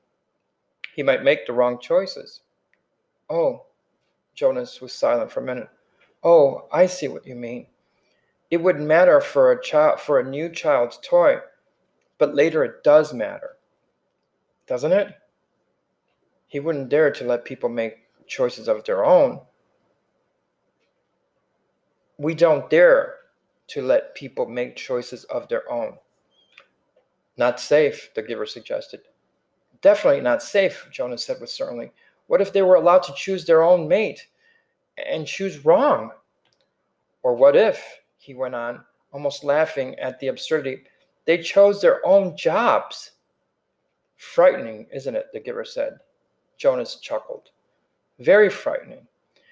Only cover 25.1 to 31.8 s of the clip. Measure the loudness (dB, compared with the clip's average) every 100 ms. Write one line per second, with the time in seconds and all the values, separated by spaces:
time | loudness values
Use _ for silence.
25.1 | -16 -12 -12 -8 -8 -6 -8 -8 -12 _
26.1 | _ _ _ _ _ _ _ _ _ _
27.1 | _ _ -4 -2 -2 0 2 2 -2 -12
28.1 | -12 -10 -10 -10 -14 -10 -10 -10 -18 _
29.1 | _ _ _ _ _ _ _ 4 4 2
30.1 | 0 0 -2 0 0 0 -2 -12 -10 -8
31.1 | -8 -10 -10 -12 -10 -10 -10